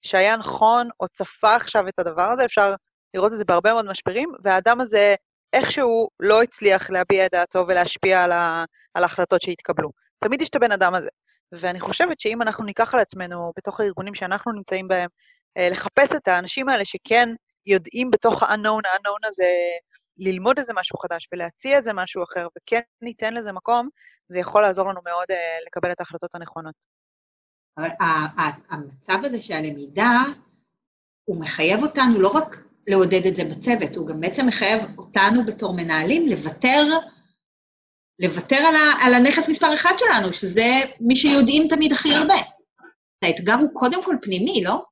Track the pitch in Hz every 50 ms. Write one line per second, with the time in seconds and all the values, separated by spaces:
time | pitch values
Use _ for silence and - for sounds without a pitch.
0 | _ - - 190 190 208 226 226 208 - - - 220 220 233 240 240 233 - _
1 | - 180 _ - 190 - - _ - 214 220 240 - - - 220 185 185 - -
2 | 175 170 160 170 180 208 240 254 254 233 - 220 202 196 196 190 _ _ _ _
3 | _ _ - 190 190 214 226 214 208 185 180 170 175 214 226 233 214 196 190 -
4 | - 190 185 226 285 349 285 - 190 196 185 190 185 226 240 240 254 220 208 208
5 | 202 208 202 190 _ _ _ _ _ _ - 254 262 - - - 269 240 226 226
6 | 226 - _ _ - 202 208 220 240 233 - - 214 202 190 185 - - 190 180
7 | 180 _ 202 190 190 185 - 175 175 - _ 185 180 175 185 175 175 170 - -
8 | - 190 190 185 180 175 175 175 175 170 165 165 165 - _ _ _ _ _ 175
9 | 180 170 - - 180 - 190 175 - 190 175 _ _ - 165 151 160 147 - _
10 | _ _ _ _ - 214 254 269 320 - - 285 240 226 208 190 190 175 180 185
11 | 147 - _ _ _ _ _ _ _ _ 180 170 175 180 180 180 175 190 185 -
12 | 339 359 311 _ - 214 220 233 233 220 208 - 220 208 196 - 226 226 - 247
13 | 202 _ - 185 180 175 175 175 170 170 165 - _ 202 185 - 214 202 180 -
14 | 185 202 202 - 196 180 190 202 - 240 220 208 190 - 185 190 190 185 190 180
15 | 180 175 _ _ _ _ _ _ _ _ _ - 180 175 180 - - 202 _ 269
16 | 285 277 311 294 _ 196 180 180 180 170 - 269 269 262 262 220 196 - - 190
17 | _ - 226 240 247 233 226 - _ _ _ _ _ 196 196 190 160 - - -
18 | 254 254 220 - - 233 214 - 220 - 208 214 208 214 214 220 208 190 185 196
19 | 202 202 202 208 - 220 202 185 185 180 180 175 175 175 170 170 _ _ _ _
20 | _ _ _ _ 185 190 185 180 185 233 262 294 269 233 220 185 180 - - -
21 | - 175 170 165 - _ 180 180 170 170 _ _ - 262 277 285 226 233 208 190
22 | 180 - - 190 175 - - 185 175 170 _ 170 _ - 226 233 233 _ _ _
23 | 233 240 226 _ 220 220 226 240 226 208 190 185 _ - 233 240 240 285 _ _
24 | _ _ _ _ _ _ 180 180 180 175 - 208 214 202 185 185 190 196 190 180
25 | 175 175 170 175 180 180 190 175 170 165 165 165 165 - - 180 165 180 175 -
26 | 175 - - 165 - 175 - 170 170 165 _ 165 160 156 156 _ _ _ _ _
27 | _ _ _ _ _ _ _ _ _ _ _ _ _ _ _ 151 160 165 165 -
28 | 190 165 160 156 151 151 - - 160 151 143 - _ _ 160 151 143 143 - _
29 | _ - 190 202 247 285 247 220 - - 170 156 156 156 147 143 143 139 143 190
30 | 214 240 240 240 262 285 285 - _ _ _ _ _ _ _ _ _ _ _ _
31 | _ _ _ _ _ - 180 165 160 151 - - 156 165 196 220 277 302 - 277
32 | 262 247 226 202 190 196 202 311 311 - - - - _ _ _ _ 202 202 190
33 | 185 175 185 185 180 190 185 185 170 160 151 - - 247 240 214 180 143 - 185
34 | 160 156 156 156 160 190 208 - 262 247 - - 220 196 220 220 220 - - -
35 | - - - 208 196 202 226 247 233 214 - - 226 185 185 180 165 165 156 156
36 | 160 185 277 339 339 285 196 147 - 156 156 - - 254 262 294 302 294 320 330
37 | 339 - _ _ _ _ _ _ _ _ _ _ _ _ _ _ _ _ _ _
38 | _ _ _ - 180 180 156 180 - - 269 269 302 330 320 302 - 202 - -
39 | - 254 247 247 247 277 302 330 320 - 320 - - 320 415 - - 349 370 -
40 | 494 466 320 226 190 185 180 - - 185 175 214 226 240 254 262 269 269 - -
41 | 233 233 262 254 - 294 285 277 254 226 277 311 330 311 320 294 311 302 277 -
42 | - 302 294 302 311 302 381 - - - - _ _ _ _ _ _ - _ _
43 | _ _ _ _ - 170 165 - 175 196 220 254 302 285 - - 262 247 330 370
44 | 370 381 330 - - 202 185 180 208 311 381 240 180 180 220 311 - _